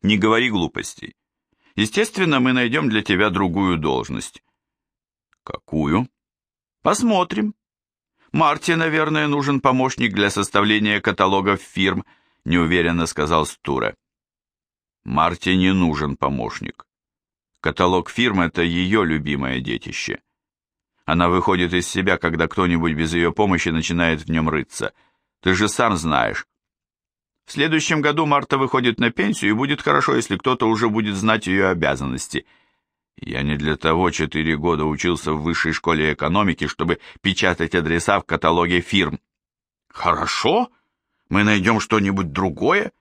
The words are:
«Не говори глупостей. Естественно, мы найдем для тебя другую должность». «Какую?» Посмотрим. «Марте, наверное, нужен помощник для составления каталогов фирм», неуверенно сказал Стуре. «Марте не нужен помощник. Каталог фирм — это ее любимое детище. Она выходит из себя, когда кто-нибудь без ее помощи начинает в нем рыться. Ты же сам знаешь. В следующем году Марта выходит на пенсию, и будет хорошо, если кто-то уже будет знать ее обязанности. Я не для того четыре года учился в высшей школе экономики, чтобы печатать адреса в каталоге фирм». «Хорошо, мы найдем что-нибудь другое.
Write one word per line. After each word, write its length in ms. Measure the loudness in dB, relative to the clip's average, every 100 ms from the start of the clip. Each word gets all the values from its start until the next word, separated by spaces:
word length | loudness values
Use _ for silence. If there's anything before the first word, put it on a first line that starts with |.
«Не 160 | 2 2
говори 320 | 4 2 2
глупостей. 640 | 0 -2 -6 -12 -14 -20 _ _ _ _ _ _ -2
Естественно, 640 | 0 0 -2 0 0 2
мы 140 | 2
найдем 360 | 2 0 0 0
для 140 | -2
тебя 260 | 0 2 2
другую 480 | 2 0 0 0 0
должность». 640 | 0 -2 -4 -8 -10 -18 _ _ _ _ _ _ _ _ _ _
«Какую?» 680 | -16 -16 _ -2 0 0 -2 _ _ _ _ _ _ _
Посмотрим. 720 | -2 0 2 2 0 -2 -4 -6 _ _ _ _ _ _ _ 0
«Марте, 400 | 2 0 0 0
наверное, 520 | 2 0 0 0 0
нужен 340 | 0 0 2
помощник 520 | 2 2 0 0 -2
для 160 | 2 0
составления 680 | 0 0 2 2 2 2 0
каталогов 640 | -2 2 2 4 2 0
фирм», 420 | -2 -2 0 0 -6 _ _ _
неуверенно 640 | -2 2 2 2 2 0 -2
сказал 400 | -2 0 0 0
Стуре. 500 | -6 -6 -4 -4 -6 _ _ _ _ _ _ _ _ _ _ -6
«Марте 500 | 0 0 0 0 2
не 160 | 2
нужен 460 | 2 0 0 -4 -4
помощник. 680 | -4 -4 -6 -8 -12 -14 -20 _ _ _ _ _ _ _
Каталог 480 | -6 2 2 2 -2
фирм — 320 | -2 0 2
это 200 | 0 0
ее 440 | 0 0 0 2 2
любимое 560 | 0 -2 -4 -4 -4
детище. 580 | -6 -8 -8 -10 -8 -10 _ _ _ _ _ _ _ _ -2
Она 240 | 0 2
выходит 440 | 2 2 0 2
из 140 | 0 -2
себя, 300 | -2 0 0
когда 320 | -2 -2 -2
кто-нибудь 420 | 0 0 2 0
без 220 | 0 -2
ее 180 | 0 0
помощи 380 | 2 0 2 0
начинает 540 | -2 -2 0 0 0
в 60 | -2
нем 200 | -2 0
рыться. 420 | -2 -6 -8 -8 _ _ _ _ _
Ты 140 | 0
же 160 | 2 0
сам 260 | 2 0 0
знаешь. 500 | 0 0 0 -4 -12 _ _ _ _ _ _ _ _ _ _
В 80 |
следующем 480 | -2 2 2 0 0
году 240 | 0 0 2
Марта 320 | 0 0 0
выходит 420 | 0 2 0 0
на 120 | -2
пенсию, 400 | 0 -2 0 0
и 60 | 0
будет 240 | -2 -2
хорошо, 320 | 0 0 2
если 220 | 0 -2 -2
кто-то 320 | -2 0 0
уже 220 | 2 0
будет 260 | 0 -2 -2
знать 320 | 0 0 0
ее 220 | 2 2
обязанности. 760 | 2 0 -2 -4 -6 -6 -8 -10 _ _ _ _ _ _ -18
Я 260 | -10 -4
не 120 | -2 -2
для 220 | -2 0
того 340 | 2 2 2
четыре 460 | 0 -2 0 0 0
года 280 | 0 0 0
учился 460 | 0 -2 -2 -2
в 100 | -2
высшей 300 | -2 -2 -2
школе 420 | -2 0 2 0
экономики, 540 | 0 0 0 0 0 -4
чтобы 320 | -4 -2 -2 -6 -6
печатать 540 | -4 0 0 0 0 0
адреса 440 | 0 0 2 0
в 60 | 0
каталоге 560 | 0 2 2 2 0
фирм». 380 | 2 0 0 -4 _ _ _ _ _ _ _
«Хорошо, 840 | -4 -2 0 -2 -2 0 2 -2 _ _ _ _ _ _
мы 140 | 0
найдем 360 | 2 2 2 0
что-нибудь 540 | 2 0 2 0 -2
другое. 580 | -2 -2 0 0 0 -2 _